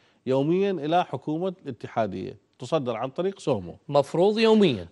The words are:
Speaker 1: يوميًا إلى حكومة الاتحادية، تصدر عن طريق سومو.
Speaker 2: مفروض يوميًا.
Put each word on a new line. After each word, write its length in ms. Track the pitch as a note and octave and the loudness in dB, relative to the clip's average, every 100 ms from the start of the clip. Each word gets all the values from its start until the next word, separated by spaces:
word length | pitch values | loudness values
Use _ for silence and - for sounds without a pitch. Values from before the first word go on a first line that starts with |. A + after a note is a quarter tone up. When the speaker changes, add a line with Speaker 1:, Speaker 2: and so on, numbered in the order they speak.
| _ _ | _ _
Speaker 1:
يوميًا 460 | A#2+ C3 C#3+ F#3 G3 | -2 0 2 0 0
إلى 340 | F3+ D3+ F3 | -2 0 0
حكومة 480 | E3 C3+ - D#3 F#3+ F3+ | 0 -6 -6 -4 -6 -8
الاتحادية، 720 | C#3 A#2 - - G#2+ F#2+ G2 G2+ _ - | -12 -12 -8 -4 -4 -4 -10 -14 _ -16
تصدر 360 | B2 D#3+ B2 | -4 -4 -2
عن 140 | A2 C3 | -6 -6
طريق 300 | - F#3 G3 | -6 -6 -4
سومو. 380 | - A2 F2 - - | -4 -4 -6 -14 -2
Speaker 2:
مفروض 500 | C#3+ C#3 D#3+ G3 G#3+ | 0 2 2 2 4
يوميًا. 480 | A3 A3 F#3+ G#2+ E2+ | 4 6 6 2 -2